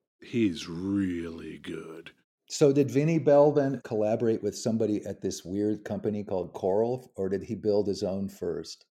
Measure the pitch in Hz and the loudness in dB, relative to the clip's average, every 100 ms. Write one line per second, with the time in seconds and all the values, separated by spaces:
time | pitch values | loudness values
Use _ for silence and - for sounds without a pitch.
0 | _ _ - 120 107 78 87 82 95 101 | _ _ -8 0 0 0 -8 -6 -2 0
1 | 95 85 82 82 78 76 80 80 80 80 | 0 -4 -8 -10 -14 -14 -12 -12 -12 -16
2 | - - _ _ _ - 147 139 127 127 | -18 -20 _ _ _ 2 4 6 4 2
3 | 151 165 135 143 147 147 139 127 - 107 | 2 2 6 8 8 6 2 -2 -4 -2
4 | 107 117 117 113 101 - 120 110 107 104 | 0 2 2 2 -2 -2 -2 0 2 0
5 | 104 95 95 90 82 98 104 104 - 101 | -4 -6 -6 -6 -6 -2 0 -2 -4 -4
6 | 107 104 101 95 82 - 95 98 117 127 | -2 -4 -4 -4 -4 -2 0 2 0 -2
7 | - - 95 95 98 101 107 104 101 95 | -8 -6 -2 -2 -4 -4 0 2 2 -2
8 | 98 98 98 - 87 80 80 - _ _ | -2 -2 -6 -6 -6 -6 -8 -16 _ _